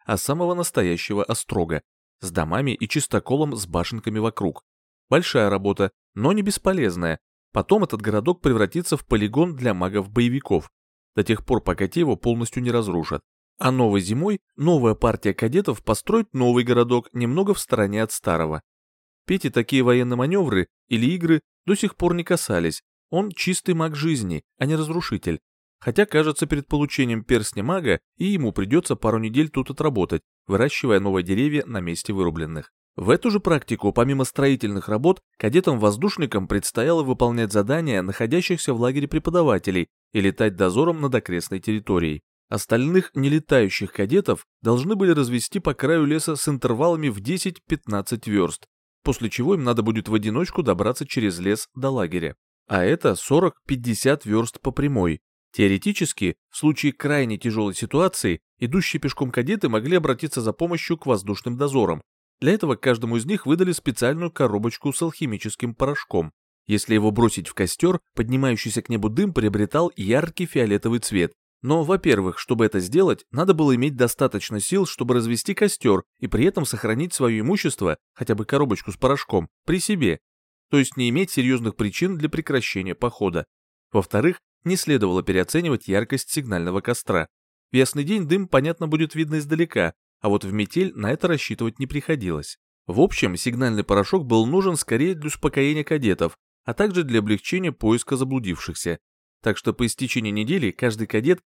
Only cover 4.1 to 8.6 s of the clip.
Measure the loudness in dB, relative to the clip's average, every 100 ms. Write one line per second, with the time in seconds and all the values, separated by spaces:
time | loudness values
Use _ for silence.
4.1 | -2 -2 -2 -4 -4 -14 _ _ _ 0
5.1 | 0 2 2 2 2 0 0 -2 -4 _
6.1 | -2 0 2 0 -2 0 0 0 -2 -4
7.1 | -4 _ _ _ -2 2 2 2 -2 -2
8.1 | 0 0 0 2 2